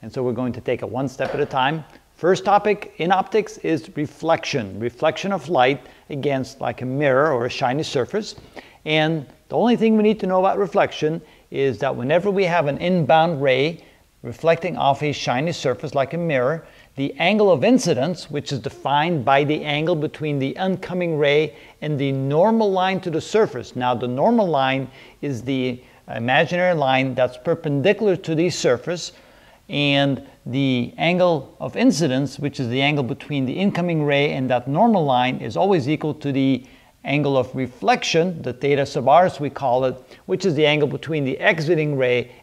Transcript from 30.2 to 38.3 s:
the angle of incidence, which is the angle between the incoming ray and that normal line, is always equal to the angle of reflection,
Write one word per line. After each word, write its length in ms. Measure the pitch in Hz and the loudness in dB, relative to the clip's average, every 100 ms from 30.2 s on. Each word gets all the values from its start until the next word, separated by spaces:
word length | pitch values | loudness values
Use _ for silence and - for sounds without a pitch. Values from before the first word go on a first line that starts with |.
| - - 135 | -8 -16 -6
the 440 | 131 139 123 117 - | -2 0 0 -2 -2
angle 580 | 165 180 180 156 - - | 0 2 2 2 -4 -10
of 180 | 139 151 | -8 2
incidence, 600 | 254 151 156 127 139 - | 2 2 0 0 -2 -4
which 200 | 147 - | -6 -4
is 80 | 120 | -2
the 120 | 127 | 0
angle 220 | 143 147 | 2 0
between 420 | 123 135 - 143 127 | -2 -6 -6 -4 -2
the 80 | |
incoming 500 | 143 196 175 175 160 | 0 0 0 0 0
ray 280 | 147 143 147 | 2 2 2
and 160 | 151 131 | -2 0
that 180 | 123 135 | -2 0
normal 380 | 147 233 202 147 | 2 4 4 2
line, 320 | 123 127 131 | 2 2 -2
is 180 | 123 160 | -6 0
always 320 | 190 180 123 | 2 2 2
equal 280 | 151 156 151 | -2 -2 -4
to 160 | 143 | -2
the 340 | 135 135 123 - - _ _ | 0 2 2 -4 -20 _ _
angle 340 | 139 143 143 135 | -2 0 2 2
of 180 | 123 131 | 0 -4
reflection, 840 | 127 - 202 247 - 165 180 | -6 -2 0 0 2 0 0